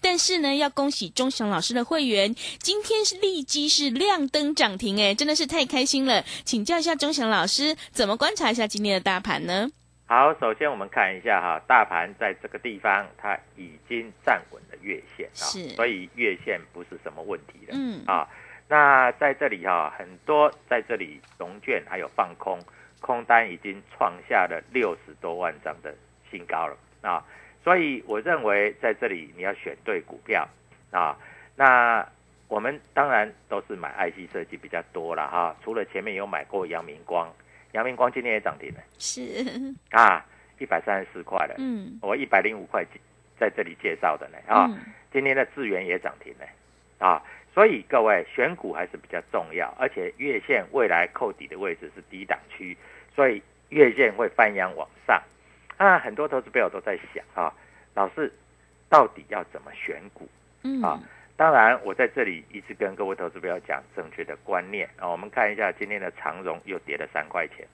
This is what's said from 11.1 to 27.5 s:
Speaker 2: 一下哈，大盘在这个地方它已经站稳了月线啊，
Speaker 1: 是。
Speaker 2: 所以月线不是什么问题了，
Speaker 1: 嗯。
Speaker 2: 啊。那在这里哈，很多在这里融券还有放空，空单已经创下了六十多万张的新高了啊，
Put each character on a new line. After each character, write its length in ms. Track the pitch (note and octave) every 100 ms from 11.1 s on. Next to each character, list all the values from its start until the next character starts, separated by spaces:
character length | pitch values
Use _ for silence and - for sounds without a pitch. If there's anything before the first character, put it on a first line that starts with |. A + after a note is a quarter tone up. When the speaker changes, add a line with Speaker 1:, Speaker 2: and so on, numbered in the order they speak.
| F#2+
Speaker 2:
一 40 |
下 200 | A2+ G2
哈， 220 | F2 D#2+ -
大 160 | B2
盘 280 | G#2 F2 F2 G2
在 160 | G#2+ F#2
这 60 | -
个 100 | -
地 180 | B2 G2+
方 300 | G#2+ G2 G2 -
它 220 | G#2 F#2+ -
已 160 | - F2 D#2 -
经 240 | A#2+ A2+ - -
站 160 | G2+ -
稳 100 | - -
了 40 | -
月 180 | G2+ F2 - -
线 120 | -
啊， 180 | - -
Speaker 1:
是。 220 | - - -
Speaker 2:
所 100 | A#2+
以 240 | G2 F#2 -
月 200 | A#2 F2
线 160 | - F2+ D2+
不 100 | F2
是 160 | F2 F2
什 80 | E2
么 100 | D#2
问 160 | F2 - -
题 180 | - -
了， 20 |
Speaker 1:
嗯。 320 | C4+ C4 F3+
Speaker 2:
啊。 240 | - F2+ D2 - - - _
那 400 | D3+ C#3+ C3+ B2+
在 200 | - D3
这 160 | C3+ C#3+
里 180 | G2+ F2+
哈， 240 | F2 D2+ -
很 100 | F2+ F#2 -
多 260 | D3+ D3 - -
在 140 | B2 G#2+
这 80 |
里 240 | A2+ E2 D2+ - _
融 200 | F2+ G2+
券 200 | A#2 G#2+ -
还 80 | F#2
有 100 | D2
放 200 | - F#2 F2
空， 220 | F#2+ F2 - - - _
空 240 | - A#2+
单 260 | A#2 A#2 A2+
已 60 | G#2+
经 200 | G#2 G2 -
创 220 | - G#2 F2+ -
下 180 | A2+ F2+
了 160 | E2 -
六 240 | B2+ G#2+ E2 -
十 80 | D2+
多 140 | E2+ E2+
万 180 | F2 D2+
张 100 | D#2 D#2
的 120 | D2+ - _ _ -
新 140 | F#2+
高 220 | F2 E2 D#2+
了 100 | C#2 _ _
啊， 240 | G2+ E2+ - - -